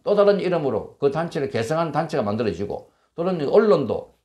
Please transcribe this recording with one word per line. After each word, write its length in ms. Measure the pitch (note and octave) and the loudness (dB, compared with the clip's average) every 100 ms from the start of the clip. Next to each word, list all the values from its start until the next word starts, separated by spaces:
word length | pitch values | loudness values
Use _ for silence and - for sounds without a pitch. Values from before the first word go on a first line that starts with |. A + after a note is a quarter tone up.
또 120 | - G3+ | 0 4
다른 240 | G3+ F#3+ | 4 4
이름으로 580 | F3 E3+ C#3 G#2 - - | 0 -2 -2 -4 -6 -2
그 120 | C#3 | -2
단체를 380 | D3+ E3+ D#3+ C3+ | 0 -4 -4 -4
개성한 420 | A2+ A#2+ D#3 E3 | -2 -2 -2 -2
단체가 320 | C#3+ E3 D3 | -2 -2 -2
만들어지고 680 | G#2 G#2+ A2+ - G2+ - - _ _ - | -2 -2 -2 -2 -6 -8 -12 _ _ -6
또는 320 | F3 F3 C#3 | -4 -2 2
언론도, 680 | F3 A3 E3+ A2+ F2+ - _ | 4 4 2 0 -4 -8 _